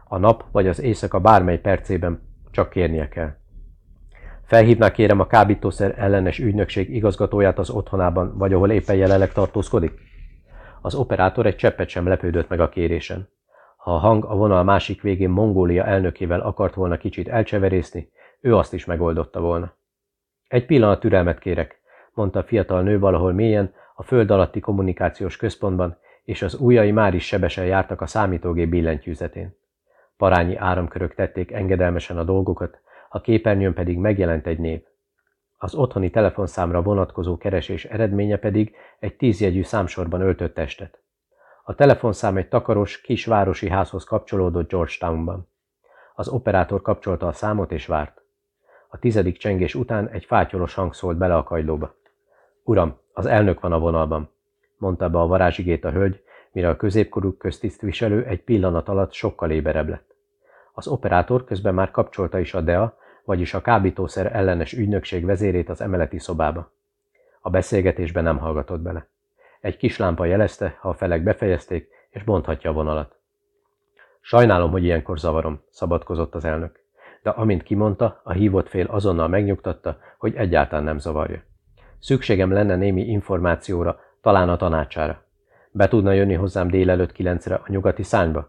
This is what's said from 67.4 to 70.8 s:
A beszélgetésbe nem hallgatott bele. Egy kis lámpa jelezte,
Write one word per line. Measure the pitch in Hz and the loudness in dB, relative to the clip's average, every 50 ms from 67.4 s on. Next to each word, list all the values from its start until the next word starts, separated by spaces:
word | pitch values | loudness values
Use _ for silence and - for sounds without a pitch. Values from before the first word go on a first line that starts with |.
A | - - | -8 -2
beszélgetésbe | 87 95 92 - 113 101 92 92 82 - 90 78 85 90 | -2 -2 -2 0 0 0 2 2 0 0 -4 -4 -4 -2
nem | 80 82 80 69 | -2 -2 -2 -2
hallgatott | - 82 78 76 73 - 92 85 | -4 -6 -6 -6 -6 -6 -8 -10
bele. | 80 87 87 85 - _ _ _ _ _ _ _ _ _ _ _ | -8 -8 -10 -10 -14 _ _ _ _ _ _ _ _ _ _ _
Egy | - 101 - | -10 -10 -8
kis | - - 117 - - | -4 -4 -4 -2 -2
lámpa | 107 90 85 85 90 | -2 -2 -2 -2 -2
jelezte, | 85 92 101 107 95 - - 104 87 - - | 0 2 2 2 0 -2 -6 -8 -8 -8 -8